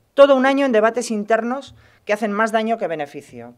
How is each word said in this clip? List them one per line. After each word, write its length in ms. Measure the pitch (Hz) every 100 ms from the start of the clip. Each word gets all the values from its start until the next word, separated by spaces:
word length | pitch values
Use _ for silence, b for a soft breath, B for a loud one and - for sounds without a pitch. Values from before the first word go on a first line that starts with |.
| _ -
todo 200 | 277 262
un 100 | 262
año 200 | 277 277
en 60 |
debates 400 | 214 214 226 226
internos 640 | 214 202 220 233 269 269 - b b -
que 80 |
hacen 180 | 208 214
más 200 | 202 220
daño 260 | 220 220 220
que 100 | 185
beneficio, 640 | 156 143 147 - 120 117